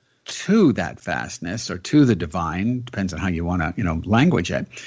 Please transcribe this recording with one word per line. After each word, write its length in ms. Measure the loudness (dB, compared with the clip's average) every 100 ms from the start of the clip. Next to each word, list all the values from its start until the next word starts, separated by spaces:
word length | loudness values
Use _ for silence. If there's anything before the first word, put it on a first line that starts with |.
| _ _ -16
to 480 | -10 2 4 4
that 260 | 2 -4 -6
vastness 720 | -6 -6 -6 -8 -8 -8 -8
or 60 | -8
to 260 | 2 4
the 120 | 6 4
divine, 640 | 0 -4 -4 -2 -2 -2
depends 320 | -6 -4 -4
on 60 | -2
how 100 | -2
you 160 | -2 -2
wanna, 280 | -2 -2 -2
you 60 | -2
know, 160 | -2
language 480 | 2 4 4 2 0
it, 160 | -4 -6 -14